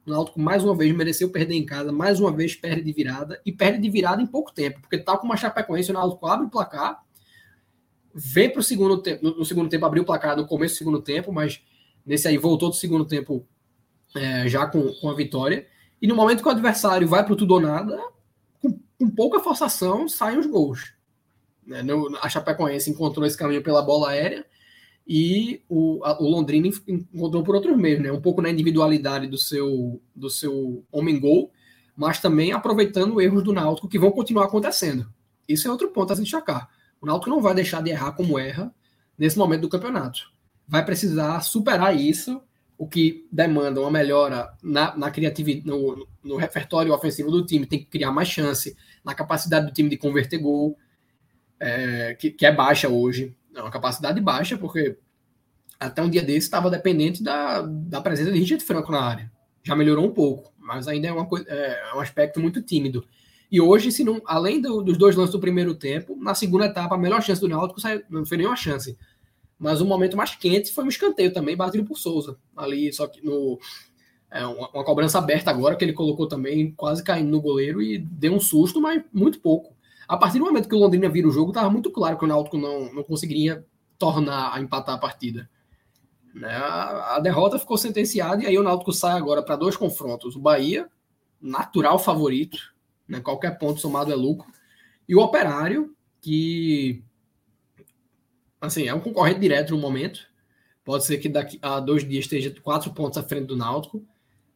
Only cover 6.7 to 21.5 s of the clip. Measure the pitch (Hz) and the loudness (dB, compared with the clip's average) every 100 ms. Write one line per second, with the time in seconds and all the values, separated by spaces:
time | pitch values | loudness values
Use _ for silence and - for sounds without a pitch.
6.7 | 147 147 - _ _ _ _ _ _ _ | -4 -6 -6 _ _ _ _ _ _ _
7.7 | _ _ _ _ 156 131 147 247 269 220 | _ _ _ _ -14 -2 4 4 4 -2
8.7 | 208 190 185 185 151 156 165 160 170 165 | 2 2 2 -2 -2 -2 -2 -2 0 0
9.7 | 165 160 156 175 160 151 147 147 147 165 | 0 2 2 0 0 0 -2 -2 -2 -2
10.7 | - 160 147 147 147 185 165 147 - _ | -2 -2 -2 -2 -6 -4 -4 -4 -6 _
11.7 | _ _ _ - 147 165 147 165 160 175 | _ _ _ -4 -2 2 2 4 2 0
12.7 | 175 175 160 156 151 135 127 - _ _ | -2 -2 0 0 -4 -4 -6 -8 _ _
13.7 | _ _ _ _ 143 131 127 123 139 151 | _ _ _ _ -6 -4 -2 0 0 0
14.7 | 160 135 131 147 143 147 131 135 220 - | 0 0 -2 -6 -4 -4 -2 -2 -2 -6
15.7 | _ _ - 208 220 220 233 311 233 233 | _ _ -2 2 4 4 4 4 4 2
16.7 | 214 208 185 170 180 202 208 196 185 151 | 2 2 4 4 4 4 2 6 6 4
17.7 | 156 208 392 494 _ _ _ _ _ 269 | 0 -4 -8 -10 _ _ _ _ _ -2
18.7 | - _ - 240 - - 415 349 269 285 | -2 _ 0 0 2 2 2 0 0 0
19.7 | - 185 202 311 - 220 262 302 214 143 | 0 0 0 -2 -2 -2 0 2 2 2
20.7 | 120 - _ _ _ _ _ _ | -2 -12 _ _ _ _ _ _